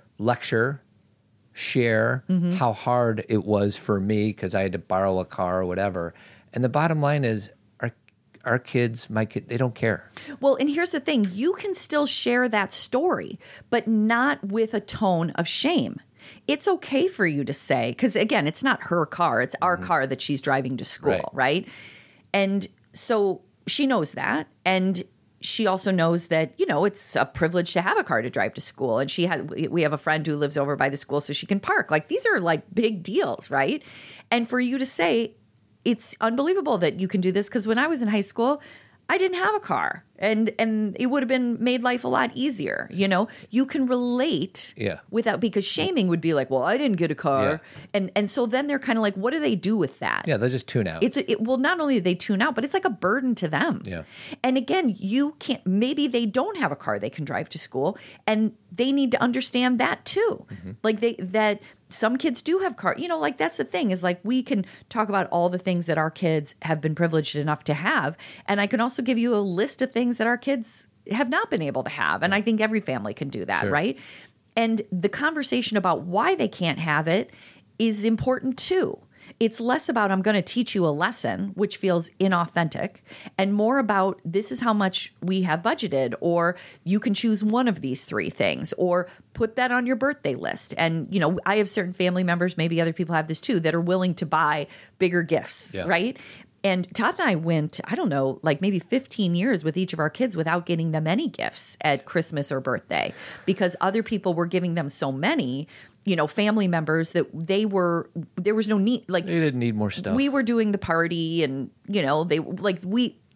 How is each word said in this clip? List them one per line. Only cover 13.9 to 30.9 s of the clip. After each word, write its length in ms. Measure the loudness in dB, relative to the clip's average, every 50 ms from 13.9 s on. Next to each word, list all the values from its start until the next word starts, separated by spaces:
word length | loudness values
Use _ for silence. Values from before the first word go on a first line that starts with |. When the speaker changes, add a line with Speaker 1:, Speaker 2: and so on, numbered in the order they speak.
| 2 2 4 2 2 2 2 2 0 -2 -4
Speaker 2:
with 280 | -4 -2 -2 -2 0 -2
a 60 | -4
tone 500 | -4 -6 -4 0 2 2 2 2 0 0
of 160 | -2 -2 -2 -2
shame. 520 | -2 0 0 2 2 2 0 -2 -4 -10 -16 _ _ _ -20 -20 -20 -8 -2
It's 220 | -2 -2 0 2 0
okay 400 | 0 0 0 0 0 2 2 2
for 180 | 2 2 2
you 180 | 2 2 0 -2
to 80 | -2 -4
say, 420 | -4 0 0 2 2 2 0 0 0
'cause 160 | 0 2 2
again, 300 | 2 2 2 2 2 2
it's 160 | 0 -2 0 0
not 220 | 0 0 0 -2
her 200 | -2 0 0 0
car. 340 | -2 0 0 2 2 2 2 0
It's 140 | 0 -2 0
our 160 | 0 0 0
Speaker 1:
Mm-hmm. 100 | 0 0
Speaker 2:
car 200 | 0 2 2 2
that 140 | 0 -2 -4 -2
she's 180 | -4 -4 -2
driving 360 | 0 0 2 2 0 -2 -4
to 80 | -6 -6
school, 260 | -8 -8 -2 0 2
Speaker 1:
Right. 140 | 2 2 0 -4 -2
Speaker 2:
right? 360 | 0 2 2 2 0 -2 -6 -12 -20 -20 -20 -20 -20 -20 -20 _ _ _ _ 0
And 340 | 0 0 2 0 -2 -2 -6 -10 _ _ _ -8
so 500 | -6 -2 0 2 2 2 2 0 -2 -8 _ _ _ _
she 200 | -2 0 2 2
knows 260 | 2 2 2 0 -2 -4
that. 340 | -4 -2 0 0 -2 -4 -6 _ _ 0
And 400 | 2 2 4 2 2 0 -2 -4 -8 _ _ _ _ _ _
she 280 | -6 -4 -2 0 2 2
also 240 | 2 2 2 2 2
knows 340 | 4 4 4 4 2 0 0
that, 240 | 2 2 2 0 -2 -2
you 80 | 0
know, 180 | 0 2 2 2
it's 300 | 2 0 -2 -8 -2 0
a 100 | 0 0
privilege 480 | 0 2 0 0 2 2 0 0 0 0
to 80 | 0
have 160 | 0 2 0
a 60 | 0 0
car 200 | 0 0 -2 -2
to 60 | -2
drive 260 | -2 -2 -2 -2 -2
to 60 | -6
school. 380 | -10 -10 -6 -4 -2 0 0 0
And 100 | 0 0
she 180 | 0 0 0
had, 240 | 0 0 -2 -4 -6
we, 180 | -6 -6 -4 -2
we 140 | 0 2 2
have 100 | 2 0
a 60 | -2
friend 280 | -2 -2 -2 0 0
who 100 | -2 0
lives 200 | 0 0 0 0
over 180 | 0 0 0 0
by 140 | 0 0
the 80 | 0